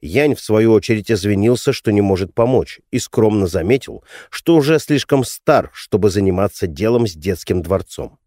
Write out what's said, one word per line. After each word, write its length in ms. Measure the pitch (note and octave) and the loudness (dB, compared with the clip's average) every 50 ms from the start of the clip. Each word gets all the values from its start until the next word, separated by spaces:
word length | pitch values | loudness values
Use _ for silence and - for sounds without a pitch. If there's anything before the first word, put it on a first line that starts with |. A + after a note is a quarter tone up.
Янь, 320 | - C#2+ E2+ A#2+ D3 D3+ B2+ | -14 -2 0 0 2 2 0
в 80 | - | -2
свою 320 | - - G#2+ G#2+ A2 A2+ A2+ | -2 0 2 2 4 4 4
очередь, 380 | G#2+ - - A#2 G#2+ G2+ - | 4 2 0 -4 -4 0 -2
извинился, 600 | A2+ G2+ F2 G#2 G#2 G2 G2+ A2+ B2 A#2 - - B2+ | -2 -2 0 0 0 2 2 2 0 0 0 -2 -4
что 180 | - - - | -2 -2 0
не 100 | G#2 G#2 | 0 2
может 320 | G2+ G2+ G2 F2 F#2+ F2 - | 2 2 2 0 -2 -6 0
помочь, 460 | - A#2 A#2+ C3 A#2 D#2+ - - - _ _ | 0 0 2 2 0 0 -2 -8 -20 _ _
и 80 | - B2 | -6 -6
скромно 480 | - - - - A2 A2 G#2 G#2+ G2 | -6 -4 -2 0 2 2 2 2 0
заметил, 580 | F2+ E2+ F#2+ E2 F#2 B2 C#3 - - A#2 G#2+ _ _ - - - _ | 0 -2 -2 0 0 0 0 -2 -6 -18 -18 _ _ -20 -20 -20 _
что 240 | - - - - E3+ | -18 -8 0 2 4
уже 240 | D#3+ C#3+ C#3 D#3+ D3+ | 4 4 4 2 0
слишком 440 | - - D3+ C#3 - _ - C#3 B2+ | 0 0 -2 -2 0 _ 0 0 0
стар, 460 | - - - _ - D3+ B2+ - - _ | -2 -6 -8 _ 2 2 2 2 -2 _
чтобы 360 | - - - - G#2 F#2 G#2+ | -18 -14 -4 -2 0 2 2
заниматься 560 | F2 G2+ G2 F#2+ F#2 F2+ G2 G2+ - - - | 2 2 0 0 0 0 -2 -2 -2 -4 -8
делом 400 | F#2 D#2 C#2 F#2+ A2 A#2+ A#2+ A#2 | -8 -6 -4 -2 0 0 0 0
с 80 | A2 E2+ | -2 -4
детским 480 | D#2 D2+ F#2+ F#2+ E2 - - - F2+ | -6 -6 -6 -6 -6 -4 -4 -4 -4
дворцом. 560 | E2 D#2+ F#2+ F#2+ F2 _ - - C2+ - _ _ _ | -2 -2 -2 -2 -2 _ -12 -14 -14 -14 _ _ _